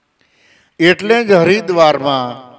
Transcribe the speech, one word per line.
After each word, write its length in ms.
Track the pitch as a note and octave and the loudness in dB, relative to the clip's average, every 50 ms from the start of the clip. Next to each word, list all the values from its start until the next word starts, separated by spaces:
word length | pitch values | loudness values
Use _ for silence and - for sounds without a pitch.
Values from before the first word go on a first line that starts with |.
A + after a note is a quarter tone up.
| _ _ _ _ _ _ _ _ _ _ _ _ _ _ _ - | _ _ _ _ _ _ _ _ _ _ _ _ _ _ _ 0
એટલે 460 | D#3+ F3 F#3 - F#3+ G#3 A3+ A#3+ A#3 | 2 2 2 0 0 -2 0 0 0
જ 60 | G#3 | 2
હરિદ્વારમાં 1200 | G3+ F3 E3 E3+ G3 A3 G#3 F#3 F3+ E3+ D#3+ D3+ D3 C#3 C3+ C#3+ C#3 C3 B2+ B2 A#2+ C3 C3 B2 B2 | 2 2 2 2 0 0 -2 -2 0 2 2 2 2 0 -2 -4 -4 -4 -4 -6 -10 -14 -18 -20 -20